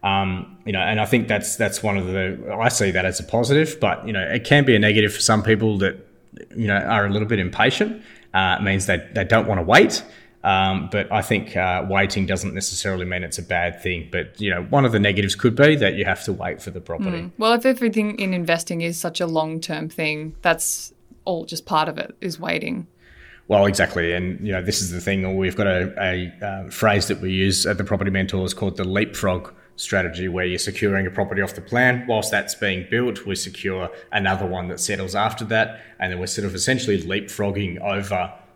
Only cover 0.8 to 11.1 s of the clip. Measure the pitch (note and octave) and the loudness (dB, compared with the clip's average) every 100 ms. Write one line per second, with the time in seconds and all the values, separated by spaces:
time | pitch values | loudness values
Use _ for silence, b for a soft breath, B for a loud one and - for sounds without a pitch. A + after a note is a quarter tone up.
0.8 | F2+ G#2+ G#2 B2 G#2 G#2 - - A2 - | 0 0 4 2 2 0 -2 -2 -2 0
1.8 | G#2+ G2 F#2 F#2+ F#2+ F2 A1+ G2+ A#2 - | -2 0 0 -2 -2 -4 -8 0 2 4
2.8 | G2 F2+ F#2 F#2 - A2+ A#2+ C#3+ D#3 - | 2 2 0 -2 -2 0 4 4 4 0
3.8 | G#2 - A2 G2+ F2 A2+ A#2 D3 C3+ A2 | 0 0 -2 -2 0 -2 4 4 8 6
4.8 | G#2+ G#2+ G#2+ - - A2 A2 A2 A2 G#2 | 6 6 4 2 2 2 4 4 4 2
5.8 | F#2+ F#2 - _ _ - - - G#2+ G2+ | 2 0 -14 _ _ -20 -16 -4 0 0
6.8 | - G#2+ G2+ G2+ G#2+ A2 F2+ - A2+ - | 2 2 2 0 0 0 0 2 2 4
7.8 | G#3+ A3+ B B B F#2+ F#2 F2+ G2+ G2 | -2 -2 B B B 0 2 2 2 0
8.8 | F#2+ F2+ - A2 F#2+ A2+ A2 F#2+ E2+ C3 | 2 -2 -2 -4 2 2 2 0 6 8
9.8 | - - - B B B - F#2+ F#2+ F#2+ | 8 2 -8 B B B 0 4 4 0
10.8 | E2 G#2 F#2+ | 0 -2 0